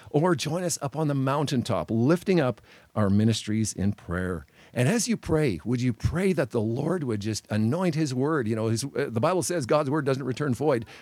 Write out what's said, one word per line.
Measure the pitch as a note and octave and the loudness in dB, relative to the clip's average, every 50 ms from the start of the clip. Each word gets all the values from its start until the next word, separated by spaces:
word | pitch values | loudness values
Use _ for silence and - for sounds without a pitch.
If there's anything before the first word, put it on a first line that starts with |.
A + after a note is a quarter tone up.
| - - | -6 -2
or | - D3 D#3+ F3+ F3 | 0 2 4 4 2
join | B2 - C#3+ D3+ F3+ | 2 0 -2 -2 -2
us | F#3 E3 - - | -2 -2 -4 -4
up | - C#3 - | -6 -6 -2
on | D3 D#3+ D3 | -2 -2 0
the | C#3+ | 0
mountaintop, | C3+ C3 C3+ C#3 D3 D3 C3 D3 B2 A2 - A2 F2 D#2+ - | 0 0 0 0 0 0 0 0 0 0 0 0 -2 0 0
lifting | G#2+ A2+ A#2 C#3 F3 F3+ - - F#3 E3+ | 0 2 4 4 4 2 2 2 2 2
up | C#3 B2 A#2+ - - - - - - _ - | 2 0 -2 -4 -10 -20 -20 -20 -18 _ -2
our | A2 G#2+ G2 | 0 2 4
ministries | G2 G#2 G#2+ A2+ A2 - - - G#2+ A2 A2 G2+ | 4 4 4 4 2 2 -2 -2 -2 0 0 -2
in | - - F#2 G2+ | -2 -2 -2 -2
prayer. | G2+ - - - F2 F2 F#2 F2+ F#2 E2 C#2+ _ _ - - - | -2 -4 -6 -6 -4 -4 -4 -4 -6 -8 -10 _ _ -20 -20 -6
And | - A#2 B2 B2+ | -2 0 2 2
as | G#3+ A#3+ - A#3+ | 2 0 0 -2
you | A3 | -4
pray, | - - - D#3+ D#3 D3+ C3+ F#2 D2+ - | -4 -2 0 0 2 2 0 -2 -2 -4
would | G#2+ B2 A#2+ | -4 -2 0
you | B2 B2+ | 0 -2
pray | A2+ - - - C3+ E3 G3 F#3+ | -2 -2 -4 -4 -2 0 0 2
that | F3+ D#3+ C#3+ A2+ | 2 0 0 -2
the | - A#2+ | -2 -2
Lord | G#2 A2 A#2 B2 C#3 E3+ F#3+ F#3 | -2 -2 -2 -2 -2 -2 -2 -2
would | C#3+ A#2+ A2 G#2 | -2 -4 -4 -4
just | G2 A2 G#2+ - - - | -4 -4 -6 -6 -4 -2
anoint | G#2+ G#2+ A2 A2+ C#3+ F3 F#3+ F3+ C3+ | 0 0 2 2 0 0 0 0 0
His | D#3 D#3+ C#3 C3 | 0 -2 -2 0
word? | B2+ C3+ D3 E3 D3 A#2 | 0 0 0 0 0 0
You | G#2+ A#2 | 0 0
know, | G#2+ A2 A2+ | 0 0 0
His, | A2+ A2 C#3 | 0 -2 -4
uh, | C#3 - A#2 C#3 C3+ | -4 -4 -4 -4 -2
the | A2+ G#2+ | -2 0
Bible | A2+ D#3+ F#3 F3+ | 0 2 2 0
says | D3 - F3 E3+ B2+ | 0 -2 -2 -2 0
God's | G#2+ D#3 D3+ D#3 C3 | 2 2 2 2 2
word | C#3 D#3+ C#3 | 0 0 0
doesn't | C#3 C3+ C3 | 0 -2 -2
return | C#3 B2+ B2+ - D3 C#3+ A#2 | -2 -4 -4 -2 -2 -2 0
void, | - C#3 D#3 C#3 A2+ G#2+ - - - | 0 2 2 2 0 -2 -6 -14 -14